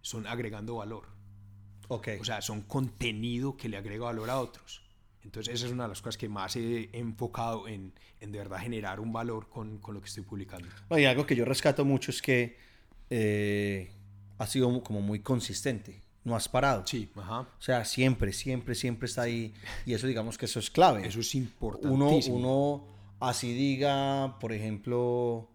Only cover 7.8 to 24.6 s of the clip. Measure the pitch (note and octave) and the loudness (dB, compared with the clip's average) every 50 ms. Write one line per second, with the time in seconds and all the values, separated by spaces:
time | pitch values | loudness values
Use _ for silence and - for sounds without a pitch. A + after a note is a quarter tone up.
7.8 | F#2+ F#2 - - - - - - - G#2 G#2 G2+ G2+ G2 F#2+ F#2 F2+ A#2 A#2+ A2 | -10 -12 -16 -20 -20 -20 -20 -16 -14 -10 -8 -8 -8 -8 -8 -6 -6 -4 -4 -4
8.8 | G#2 G2 F#2+ G2+ A2 A2+ A2+ A2+ A#2+ A#2+ A2+ A2 G#2+ - - B2 A2 G#2+ G#2+ G#2 | -4 -4 -6 -6 -6 -6 -4 -4 -4 -4 -4 -6 -8 -10 -12 -10 -10 -10 -10 -12
9.8 | G2 - G#2 G2 F#2 - - - G2 - - G2 G2 - - F2+ F2 F2 - - | -12 -12 -12 -12 -12 -12 -12 -12 -10 -8 -8 -8 -8 -10 -12 -14 -14 -14 -16 -18
10.8 | - - E3+ D#3+ C#3+ C3 B2+ C3 D3 - C#3 A#2+ A#2+ A2 C3+ - - D3+ C3 - | -6 2 6 8 8 8 8 6 4 2 4 2 4 2 2 4 4 4 4 6
11.8 | C#3+ C#3 C#3 B2+ - - B2 - - - C3 B2 A#2+ A#2 - - - - - - | 4 4 4 4 2 -2 -4 -4 2 4 4 4 4 2 -2 -14 -20 -20 -20 -20
12.8 | - _ - - - - - A2+ A2 G#2+ G#2 G#2 G#2 G#2 G#2 G#2 G#2 G2+ G2 F#2+ | -20 _ -20 -20 -10 -4 0 2 2 4 4 2 2 2 2 2 0 0 -2 -4
13.8 | F2+ - - - - - - - - - - - A2+ G#2+ - C3+ B2+ B2 B2 B2+ | -6 -8 -14 -20 -20 -20 -20 -20 -20 -20 -6 -6 -4 0 2 4 4 4 4 2
14.8 | - - G#2+ G#2 G2+ G2+ G#2+ G#2 G#2 - C3 A#2+ - - G2+ - - C#3+ B2 G2+ | -2 -2 -2 -2 0 0 0 -2 0 2 0 2 2 -2 -6 -2 0 0 -2 -2
15.8 | - - G2 - - - _ _ _ A#2+ A#2 A2 - - - C3 B2+ C#3 B2+ G2+ | -6 -10 -16 -16 -20 -20 _ _ _ -2 0 0 0 0 2 4 4 4 4 2
16.8 | F#2 - - B2 G#2 - - G2+ G2 F2 A2+ A#2+ B2+ - - - - - B2+ A#2+ | 0 -2 -2 -4 -4 -6 -10 -12 -8 -6 -6 -6 -6 -8 -14 -8 0 2 2 2
17.8 | A2 - - - B2+ C3 B2+ G#2+ A2+ G2 F#2+ - - C3 B2+ B2+ A#2 - A#2+ - | 2 0 2 4 6 6 6 4 2 0 0 -2 -2 -2 -2 -2 -2 -4 -4 -2
18.8 | - B2+ A#2 G#2+ B2 A#2 - - A#2+ A#2+ A#2+ A#2 A2+ G#2+ G#2+ - - - - - | 0 -2 -2 -2 -4 -4 -2 0 0 0 0 -2 -2 -4 -8 -12 -12 -10 -8 -8
19.8 | - - A#2 G#2+ B2 C3 B2+ A2+ G#2+ A#2 A2 - - A2 - B2 G#2 - - - | -2 -2 -2 0 2 0 0 0 -2 -4 -4 -4 -4 -2 -2 -2 -4 0 6 8
20.8 | F3 F3+ C3 G#2 F#2+ A2 G2 A2+ A#2 - - C#3 B2+ A2 - - - A2 G2+ - | 8 8 8 4 -2 -2 -2 -2 -2 0 0 -2 -2 -2 -6 -6 -6 -6 -4 -2
21.8 | - D3 C3 C3+ C#3+ C#3+ D#3 D3 - C3+ B2 B2 B2 B2+ C3+ C#3 C#3 C#3+ D3 C#3+ | 0 2 4 6 8 8 8 6 6 4 0 0 2 2 4 4 4 2 0 -2
22.8 | - - - - - - - - B2 B2+ A#2+ - - A#2+ A#2+ B2 C#3 C#3 C3+ B2+ | -6 -14 -20 -20 -20 -20 -10 -4 -2 -2 0 0 -2 -2 0 2 2 2 2 2
23.8 | C#3 C#3+ C#3 C#3 C#3 C#3 C#3 C#3 C#3 C3 B2+ - - A#2+ A2+ G#2 | 2 2 4 2 2 2 2 0 0 -2 -4 -6 -6 -4 -4 -2